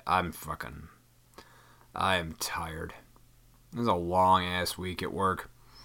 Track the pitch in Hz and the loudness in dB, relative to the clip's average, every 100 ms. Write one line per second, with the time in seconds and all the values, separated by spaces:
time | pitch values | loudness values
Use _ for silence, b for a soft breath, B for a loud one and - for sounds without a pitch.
0 | - 90 87 - 78 78 58 - - - | 0 2 0 -4 -8 -8 -10 -12 -16 -20
1 | _ _ _ - b b b b b - | _ _ _ -20 b b b b b -2
2 | 95 92 82 78 - - 85 80 82 - | 2 2 0 -6 -6 -4 -6 -8 -10 -12
3 | - - - _ _ - - 117 117 90 | -20 -20 -20 _ _ -20 -12 -2 2 2
4 | 87 92 92 92 90 90 87 - 90 87 | 2 6 8 6 4 0 -2 -2 -6 -6
5 | 95 80 95 90 - - B B | -4 0 0 0 -6 -18 B B